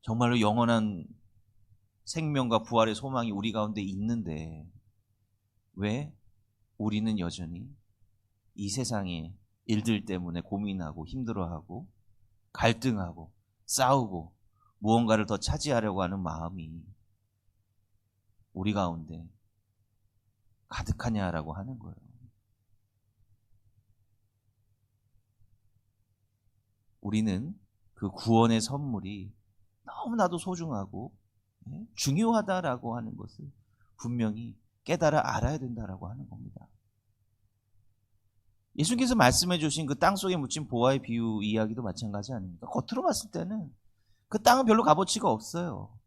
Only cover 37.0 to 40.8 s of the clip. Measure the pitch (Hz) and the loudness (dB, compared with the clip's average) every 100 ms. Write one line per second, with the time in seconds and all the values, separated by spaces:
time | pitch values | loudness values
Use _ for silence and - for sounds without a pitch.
37 | _ _ _ _ _ _ _ _ _ _ | _ _ _ _ _ _ _ _ _ _
38 | _ _ _ _ _ _ _ - 156 240 | _ _ _ _ _ _ _ -2 0 2
39 | 254 240 127 123 180 180 151 139 151 143 | 4 8 8 6 2 2 0 0 -2 2
40 | 170 196 190 180 127 151 143 120 | 4 4 0 0 -2 -4 -2 4